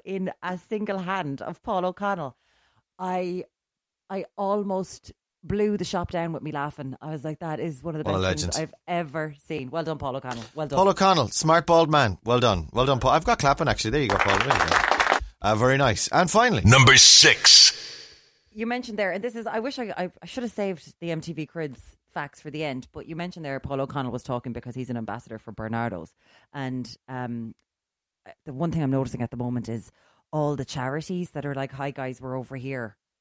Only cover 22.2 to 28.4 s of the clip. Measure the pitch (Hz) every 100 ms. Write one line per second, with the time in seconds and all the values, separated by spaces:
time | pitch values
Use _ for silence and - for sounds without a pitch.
22.2 | 143 - 156 151 151 131 - 156 - 165
23.2 | 180 180 147 135 - 135 135 139 127 123
24.2 | - 120 127 117 123 127 127 120 110 113
25.2 | - 110 - 107 110 117 117 90 80 _
26.2 | _ _ _ 143 131 127 110 - - 127
27.2 | 123 117 113 - _ _ _ _ _ _
28.2 | - -